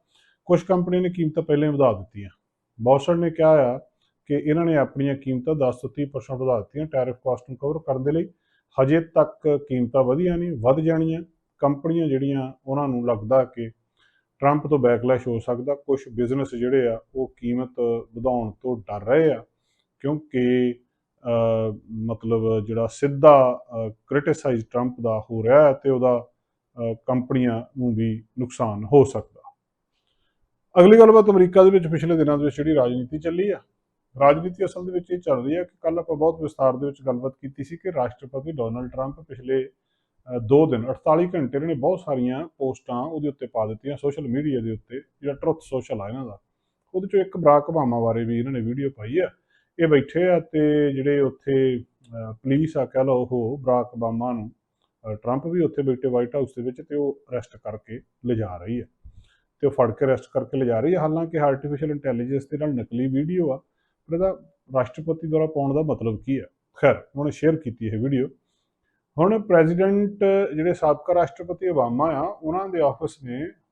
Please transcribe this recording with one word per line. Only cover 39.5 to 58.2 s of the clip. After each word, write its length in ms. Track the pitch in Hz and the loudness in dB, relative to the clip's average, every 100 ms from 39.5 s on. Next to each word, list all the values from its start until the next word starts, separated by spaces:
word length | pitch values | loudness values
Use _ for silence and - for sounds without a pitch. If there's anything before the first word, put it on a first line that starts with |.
| 135 | -2
ਅਹ, 720 | 135 _ _ _ _ _ - 123 | -2 _ _ _ _ _ -10 -8
ਦੋ 280 | 110 139 156 | 2 4 4
ਦਿਨ, 220 | 120 117 | 2 -4
ਅੜਤਾਲੀ 400 | - 165 156 180 | -2 2 2 2
ਘੰਟੇ 240 | 180 123 139 | -2 -4 -4
ਇਹਨਾਂ 100 | 165 | -4
ਨੇ 60 | |
ਬਹੁਤ 260 | 143 143 185 | -2 -2 -2
ਸਾਰੀਆਂ 480 | 151 135 123 131 165 - | -4 -2 -2 -4 -10 -6
ਪੋਸਟਾਂ 420 | 135 117 - 120 | -6 -6 -8 -8
ਉਹਦੇ 280 | 147 160 147 | -6 -6 -6
ਉੱਤੇ 180 | 139 123 | -6 -8
ਪਾ 200 | 113 107 | -4 -4
ਦਿੱਤੀਆਂ 300 | 107 135 143 | -6 -10 -6
ਸੋਸ਼ਲ 320 | 143 139 139 | -4 -4 -4
ਮੀਡੀਆ 320 | 127 151 127 | -4 -2 -2
ਦੇ 100 | 113 | -4
ਉੱਤੇ, 300 | 110 - 127 | -8 -10 -16
ਜਿਹੜਾ 340 | - _ 143 | -16 _ -8
ਟਰੁਥ 240 | 139 160 160 | -4 -4 -4
ਸੋਸ਼ਲ 380 | - 131 117 123 | -6 -8 -6 -8
ਆ 80 | 101 | -8
ਇਹਨਾਂ 180 | 127 123 | -10 -12
ਦਾ। 120 | 98 _ _ _ _ _ | -16 _ _ _ _ _
ਉਹਦੇ 140 | 185 196 | -8 -2
ਚੋਂ 80 | 196 | -2
ਇੱਕ 160 | 190 190 | -2 2
ਬਰਾਕ 340 | 147 147 147 | 4 4 4
ਓਬਾਮਾ 300 | 160 131 117 | 0 0 0
ਬਾਰੇ 240 | 117 113 | 0 0
ਵੀ 140 | 117 117 | -2 -2
ਇਹਨਾਂ 140 | 127 | -4
ਨੇ 80 | 131 | -4
ਵੀਡੀਓ 300 | 113 131 139 | -4 -4 -6
ਪਾਈ 280 | 135 107 156 | -8 -4 -2
ਆ। 120 | 180 - _ _ _ - | -2 -6 _ _ _ -2
ਇਹ 80 | 165 | 4
ਬੈਠੇ 420 | 143 139 165 180 | 4 2 0 2
ਆ 120 | 170 | 2
ਤੇ 520 | - 156 151 147 147 | 0 0 2 4 2
ਜਿਹੜੇ 280 | 135 139 143 | 0 0 2
ਉੱਥੇ, 580 | 135 - - 135 131 123 | 0 -2 -2 2 2 0
ਅਹ, 520 | 120 _ _ 117 110 | -6 _ _ -14 -14
ਪੁਲਿਸ 440 | 110 131 139 156 151 | -8 0 0 0 -2
ਆ 80 | |
ਕਹਿ 200 | 127 131 | -2 0
ਲਓ 240 | 131 127 123 | 2 0 0
ਉਹ 260 | 127 113 143 | -2 -2 -4
ਬਰਾਕ 360 | 127 123 120 | 0 0 -2
ਓਬਾਮਾ 380 | 117 117 113 123 | -4 -4 -4 -4
ਨੂੰ, 180 | 120 107 | -6 -10
ਅਹ, 640 | - _ _ _ _ 110 | -16 _ _ _ _ -12
ਟਰੰਪ 320 | 107 117 135 165 | -8 -4 -4 -2
ਵੀ 140 | 180 | -2
ਉੱਥੇ 220 | 156 - | 0 0
ਬੈਠੇ 260 | 139 127 131 | -2 -2 0
ਵਾਈਟ 280 | 123 120 143 | 0 -2 -4
ਹਾਊਸ 140 | 131 123 | -6 -6
ਦੇ 60 | |
ਵਿੱਚ 200 | 123 127 147 | -10 -10 -8
ਤੇ 80 | 147 | -4
ਉਹ 240 | 143 139 _ | -4 -6 _
ਅਰੈਸਟ 240 | 123 - 107 | -10 -10 -14
ਕਰਕੇ 440 | 110 110 - 117 - _ | -14 -14 -14 -16 -16 _